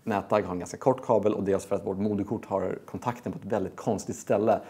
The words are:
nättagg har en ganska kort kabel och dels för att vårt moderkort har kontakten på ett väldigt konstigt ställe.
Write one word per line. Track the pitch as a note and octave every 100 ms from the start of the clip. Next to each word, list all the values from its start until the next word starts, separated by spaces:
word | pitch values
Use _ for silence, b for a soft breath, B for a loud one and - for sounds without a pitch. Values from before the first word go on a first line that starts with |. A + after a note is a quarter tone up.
nättagg | - G#2 - G#2+
har | F2+
en | F2+
ganska | E2+ -
kort | C#3 B2+ -
kabel | A2 G2+
och | -
dels | G2 F#2+ -
för | G2+
att | G#2+
vårt | F#2+
moderkort | G#2 G2+ G2+ A2+ -
har | G2 F#2 - -
kontakten | F#2+ B2 A#2+ G#2
på | F2+
ett |
väldigt | G2 G#2+ - -
konstigt | - G#2 - -
ställe. | - G#2+ A2+ G2+